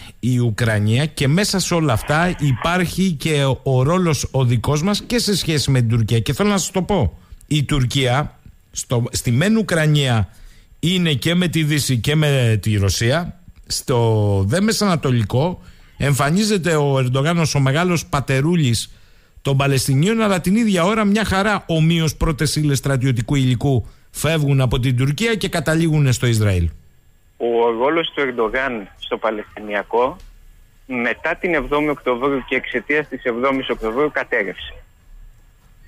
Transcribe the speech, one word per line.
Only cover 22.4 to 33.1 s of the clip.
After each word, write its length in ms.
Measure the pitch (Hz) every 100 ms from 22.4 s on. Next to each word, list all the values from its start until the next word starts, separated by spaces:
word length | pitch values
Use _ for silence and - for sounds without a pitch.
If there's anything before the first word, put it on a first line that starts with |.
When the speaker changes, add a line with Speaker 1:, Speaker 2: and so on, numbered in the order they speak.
| 147 151
Speaker 1:
ύλες 220 | 151 135
στρατιωτικού 580 | 143 135 139 120 - 143
υλικού 520 | 127 123 143 127 - - -
φεύγουν 500 | - 147 160 139 139
από 180 | 127 131
την 180 | 131 123
Τουρκία 380 | 135 147 233 220
και 140 | 190
καταλήγουν 640 | 175 147 160 165 151 139
στο 140 | 117 123
Ισραήλ. 420 | 113 104 92 82 - - - - _ _ -
Speaker 2:
Ο 320 | 120 117 117
ρόλος 400 | 113 135 165 160 -
του 60 |
Ερντογάν 680 | 135 120 110 131 135 117 95 -
στο 180 | - 117
Παλαιστινιακό 1000 | 110 107 101 - 107 104 95 113 127 180 - - - - - _ -
μετά 500 | 127 120 113 214 -
την 180 | 180
εβδόμη 360 | 156 127 147 151
Οκτωβρίου 540 | 139 127 120 139 139 123
και 80 | 131
εξαιτίας 520 | - 123 - 151
της 160 | 147